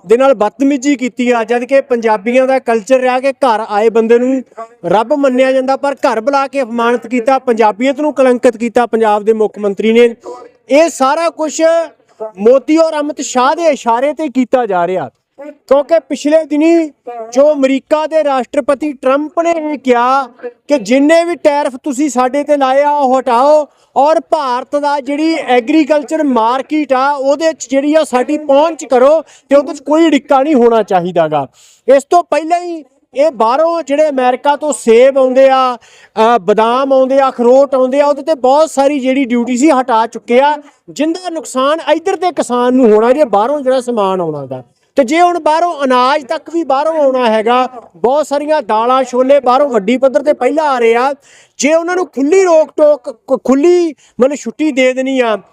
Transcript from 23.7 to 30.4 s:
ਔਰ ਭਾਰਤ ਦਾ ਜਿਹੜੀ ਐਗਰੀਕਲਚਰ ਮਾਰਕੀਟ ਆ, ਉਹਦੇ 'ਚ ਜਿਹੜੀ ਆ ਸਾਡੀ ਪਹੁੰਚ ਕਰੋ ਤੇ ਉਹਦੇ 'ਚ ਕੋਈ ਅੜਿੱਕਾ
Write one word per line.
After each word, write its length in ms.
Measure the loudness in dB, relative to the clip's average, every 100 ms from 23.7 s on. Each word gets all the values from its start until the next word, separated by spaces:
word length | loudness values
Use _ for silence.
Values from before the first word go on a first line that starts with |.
| _ _ 0
ਔਰ 240 | 2 0 -2
ਭਾਰਤ 460 | -4 -2 -4 -4 -4
ਦਾ 240 | -2 -4
ਜਿਹੜੀ 360 | -4 -2 -2 -2
ਐਗਰੀਕਲਚਰ 880 | 0 0 2 0 2 0 0 -2 0
ਮਾਰਕੀਟ 680 | 0 0 -2 -4 -4 0
ਆ, 160 | 0 0
ਉਹਦੇ 400 | 0 -2 0 -2
'ਚ 140 | -4 -4
ਜਿਹੜੀ 240 | -2 2 0
ਆ 80 |
ਸਾਡੀ 340 | 0 -2 -2 -4
ਪਹੁੰਚ 460 | 2 2 2 -2 -2
ਕਰੋ 360 | 2 4 2
ਤੇ 340 | -2 -20 _ 0
ਉਹਦੇ 180 | 0
'ਚ 80 | -10
ਕੋਈ 260 | -2 2 2
ਅੜਿੱਕਾ 340 | 0 0 0